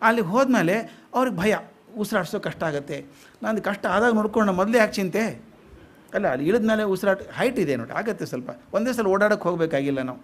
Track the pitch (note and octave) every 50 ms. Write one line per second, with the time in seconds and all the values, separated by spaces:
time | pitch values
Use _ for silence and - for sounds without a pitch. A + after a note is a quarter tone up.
0 | G#3+ A3+ A#3 A#3 G#3 D#3+ G3+ B3+ C4+ C4 B3 G#3+ E3+ D#3+ F#3+ A3+ - - - -
1 | - _ - A#3+ B3+ B3+ G3 E3+ F#3 G#3+ G3 E3 - - - - _ - - G#3
2 | G#3 G#3 A3 G3+ E3+ - - G3 - D#3+ D3+ - F3 D#3+ D3 C#3+ C#3 F3+ D3+ C#3
3 | C#3 - - - - - - _ - G#3 A3 G3+ - G3 G3+ G3 - G#3 F3+ G3+
4 | A3+ B3 A3+ G#3+ G#3+ G#3+ G#3+ A3+ G#3+ G3+ F3+ F3+ F#3+ G#3+ A#3 A#3+ G#3+ G#3+ G#3+ G#3
5 | F#3+ F#3 C#3+ G#3 A3+ G3+ B2 A2+ - - - - - - - - - - - -
6 | - - - - G#3 E3 C3 C3 C#3+ D#3+ G#3+ A#3+ A3 A3 A3 G#3+ G#3+ G3+ F#3+ F3+
7 | - G3+ F#3+ G3 - - - - F#3+ B3+ B3+ C4+ F3+ C#3+ C3+ A#2 A#2 A#2+ - D#3+
8 | G#3+ A3+ G3 E3 D#3 - D3 B2+ - - - - - - - G3 A3+ B3+ B3 A3+
9 | G#3+ F#3+ F#3+ G3 G#3 G#3 G#3 G3+ - E3+ F3+ E3+ E3 - - C#3 C#3 C#3 C#3 C3
10 | B2+ B2+ B2+ -